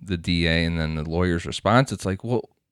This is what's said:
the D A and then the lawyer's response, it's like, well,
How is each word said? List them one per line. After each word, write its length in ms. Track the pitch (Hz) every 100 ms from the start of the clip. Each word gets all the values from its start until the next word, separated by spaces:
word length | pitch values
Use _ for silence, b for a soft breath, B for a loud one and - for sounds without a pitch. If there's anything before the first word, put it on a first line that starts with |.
the 160 | 87 90
D 300 | 87 85 82
A 180 | 82 82
and 140 | 82
then 160 | 78 78
the 120 | 80
lawyer's 380 | 82 90 85 73
response, 460 | - 98 120 139
it's 140 | 98 95
like, 180 | 95
well, 260 | 113 123 - _ _